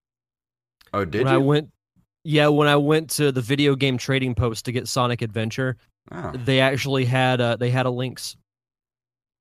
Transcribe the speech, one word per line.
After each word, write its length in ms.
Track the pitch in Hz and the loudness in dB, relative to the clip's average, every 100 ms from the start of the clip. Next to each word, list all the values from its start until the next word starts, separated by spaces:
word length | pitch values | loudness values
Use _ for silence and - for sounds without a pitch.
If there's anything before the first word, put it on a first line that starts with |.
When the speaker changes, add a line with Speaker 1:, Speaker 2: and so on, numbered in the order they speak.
| _ _ _ _ _ _ _ _ _ | _ _ _ _ _ _ _ _ _
Speaker 1:
Oh, 100 | 101 | -6
did 200 | 92 101 | -4 -2
Speaker 2:
When 100 | 131 | 0
Speaker 1:
you? 60 | 135 | 2
Speaker 2:
I 20 | |
went, 280 | 135 147 156 _ _ _ _ _ | 2 0 -2 _ _ _ _ _
yeah, 240 | 160 151 151 | -2 2 4
when 200 | 147 147 | 4 4
I 80 | 147 | 4
went 340 | 147 156 160 | 4 2 0
to 220 | - 147 | 0 0
the 80 | 131 | 0
video 340 | 110 139 143 135 | 0 2 2 2
game 220 | 135 123 | 0 -2
trading 360 | - 135 131 | -2 -2 0
post 300 | 117 123 110 | 0 -2 -4
to 80 | - | -6
get 160 | 120 98 | -6 -4
Sonic 320 | 135 123 120 | -2 0 -2
Adventure, 560 | 117 107 110 120 131 123 _ _ _ | -4 -4 -4 -4 -6 -6 _ _ _
Speaker 1:
Oh. 220 | - 151 | -12 -10
Speaker 2:
they 280 | 135 120 131 | -6 0 2
actually 440 | 135 135 139 135 | 2 0 -2 -2
had 360 | 123 131 127 127 | 0 2 2 2
a, 160 | 120 113 | 0 0
they 120 | 123 | 0
had 160 | 127 127 | 0 -2
a 40 | |
Lynx. 460 | 123 127 - - - _ _ _ _ _ _ _ _ _ _ | -2 -6 -8 -14 -16 _ _ _ _ _ _ _ _ _ _